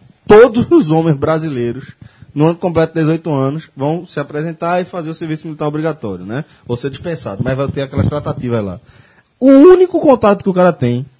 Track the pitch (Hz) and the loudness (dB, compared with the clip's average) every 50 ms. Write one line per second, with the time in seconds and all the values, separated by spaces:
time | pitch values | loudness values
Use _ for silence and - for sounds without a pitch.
0 | _ _ _ _ _ - 214 208 240 269 214 247 - - 349 339 220 151 156 160 | _ _ _ _ _ 6 8 8 8 8 6 2 0 2 4 2 4 2 2 0
1 | 165 165 151 135 143 151 160 160 156 160 139 123 120 117 117 131 - - - _ | 2 0 0 0 0 -2 -2 -2 -4 -6 -6 -4 -4 -4 -6 -8 -12 -18 -20 _
2 | - - _ _ - - - 143 151 165 170 170 - 180 165 165 160 160 - 165 | -20 -20 _ _ -20 -10 -4 0 0 0 0 0 -4 -4 0 0 -2 0 0 -2
3 | 160 151 165 160 160 175 151 135 135 135 143 160 156 - _ 139 131 147 160 175 | 0 0 0 -2 -4 -4 -2 -2 -2 -2 -4 -6 -10 -14 _ -6 -4 -4 -4 -6
4 | 180 185 - 156 143 - - 147 156 170 165 156 175 170 180 180 185 175 - 180 | -8 -10 -8 -10 -8 -8 -8 -8 -8 -8 -8 -6 -4 -2 -2 -2 -4 -6 -8 -10
5 | 160 156 160 - 175 160 156 156 - 165 151 151 160 151 151 151 156 160 151 156 | -10 -10 -10 -10 -8 -8 -8 -8 -10 -12 -10 -6 -6 -6 -4 -4 -4 -6 -6 -6
6 | - 107 95 87 90 98 113 139 156 _ _ _ - - 120 - - 139 135 - | -8 -10 -10 -10 -10 -10 -8 -8 -10 _ _ _ -10 -8 -8 -6 -6 -8 -10 -10
7 | - 180 165 - - 113 98 95 - 127 135 131 143 131 - 143 139 131 143 135 | -10 -10 -10 -8 -8 -10 -8 -6 -6 -4 -4 -4 -4 -6 -6 -6 -8 -6 -4 -4
8 | - - 147 147 - 160 143 147 131 123 117 113 104 98 87 - _ _ - - | -2 -2 -4 -4 -6 -8 -8 -8 -6 -4 -4 -4 -4 -6 -10 -12 _ _ -20 -20
9 | _ _ _ _ _ _ _ - 254 269 269 269 285 370 370 359 370 359 - 330 | _ _ _ _ _ _ _ 0 2 6 6 8 8 8 8 8 6 2 0 0
10 | - 311 262 233 - 208 202 190 - 202 180 185 180 180 170 - 127 120 120 123 | 2 2 2 4 4 2 0 0 0 -2 0 2 2 2 2 0 -2 -2 -2 -4
11 | 131 - _ _ | -6 -10 _ _